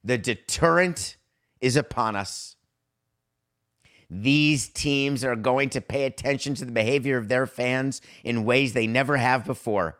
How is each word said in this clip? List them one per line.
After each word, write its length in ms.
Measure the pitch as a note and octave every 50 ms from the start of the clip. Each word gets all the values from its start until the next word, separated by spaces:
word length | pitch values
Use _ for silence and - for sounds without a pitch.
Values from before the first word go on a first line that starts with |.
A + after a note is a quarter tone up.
| -
The 140 | G2+ B2+ A#2
deterrent 960 | - B2+ A2 - _ - - - - E3 E3 F3 F#3 F3+ E3 - - - - _ _ _ _ _ _ _ _ _
is 140 | - B2+ A#2+
upon 400 | D3 C#3 - - B2 A2+ A2 G#2
us. 400 | G2+ G2 - - - - - - _ _ _ _ _ _ _ _ _ _ _ _ _ _ _ _ _ _ _ _ _ _ _ _ _ _ _ _ _ _ _
These 600 | E2 F#2 G#2 C3 C#3+ D3+ D3+ D3+ D#3 C3 - -
teams 560 | _ - - D3 C#3 C#3 C#3 C#3 C#3+ A#2+ B2+
are 100 | C3 A#2+
going 360 | A2+ G#2 C3 B2 C3+ C#3 C3
to 100 | - C3+
pay 240 | - - A#2+ C#3 C3+
attention 500 | C3+ - - - C3+ C#3+ C3 - C#3 C#3+
to 100 | - C3
the 60 | B2
behavior 460 | A#2 A#2 G#2+ A2+ C3+ C#3+ B2 C#3 C3+
of 120 | B2 A2+ G2+
their 160 | B2+ B2+ C3+
fans 560 | - - - B2 B2 B2+ C3 C3 C3+ B2+ - - - - -
in 220 | - - A#2+ A#2 G#2+
ways 280 | A#2 B2 C3 C#3 B2+
they 140 | G2 B2 A2+
never 300 | A2 A2+ B2+ C3+ B2 D3
have 280 | C3+ A#2+ B2+ B2+ C3 A2
before 540 | - B2+ - - A#2 G#2 G2 F2+ D#2+ - _